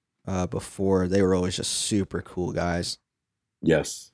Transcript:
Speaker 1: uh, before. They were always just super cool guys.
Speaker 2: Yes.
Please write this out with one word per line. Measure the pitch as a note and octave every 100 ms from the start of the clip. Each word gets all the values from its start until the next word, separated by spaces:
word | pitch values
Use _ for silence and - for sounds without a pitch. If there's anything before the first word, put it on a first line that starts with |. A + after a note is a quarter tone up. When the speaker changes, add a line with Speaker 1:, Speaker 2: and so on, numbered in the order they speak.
| _ _ -
Speaker 1:
uh, | F#2 F2+
before. | - - - G2 F#2+ F2+
They | G2
were | F#2
always | F#2 F#2 F#2
just | -
super | - - G#2+ F#2 F2
cool | - - F2
guys. | D#2+ F2 F2 F2 - _ _ _ _ _ _
Speaker 2:
Yes. | D#2 D#2 - - -